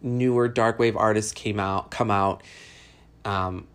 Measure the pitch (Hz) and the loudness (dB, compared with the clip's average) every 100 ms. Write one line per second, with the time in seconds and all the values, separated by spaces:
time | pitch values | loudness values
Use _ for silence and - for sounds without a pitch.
0 | 123 123 127 120 120 120 113 113 117 104 | -4 0 2 2 2 2 2 2 2 2
1 | 110 107 107 - 107 101 98 98 - - | 2 2 -2 -6 -6 -4 -2 -4 -4 -4
2 | 113 101 98 - - - - - - - | 0 2 0 -2 -10 -20 -20 -20 -20 -20
3 | - - 104 98 92 90 - | -20 -12 -6 -4 -4 -6 -12